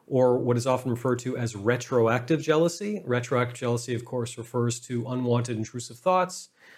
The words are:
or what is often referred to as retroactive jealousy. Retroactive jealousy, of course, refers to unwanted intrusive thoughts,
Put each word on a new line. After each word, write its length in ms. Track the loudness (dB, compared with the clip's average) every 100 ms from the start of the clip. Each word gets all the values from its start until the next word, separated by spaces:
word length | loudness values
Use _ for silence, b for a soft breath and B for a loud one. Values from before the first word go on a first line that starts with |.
| b
or 300 | 4 4 4
what 220 | 2 0
is 80 | 2
often 240 | 0 0
referred 280 | -2 0 -2
to 140 | -2
as 220 | -4 -4 -2
retroactive 840 | 0 0 2 4 4 4 2 0
jealousy. 600 | 2 4 2 0 -6 -6 -2
Retroactive 500 | -2 0 0 0 -2
jealousy, 380 | -2 -2 -2
of 100 | -6
course, 320 | -6 -6 -6 -8
refers 420 | -6 -2 0 -2
to 260 | -6 -6 -4
unwanted 500 | -4 0 0 0 -4
intrusive 400 | -6 -8 -12 -4
thoughts, 540 | 2 2 2 -4 -16 b b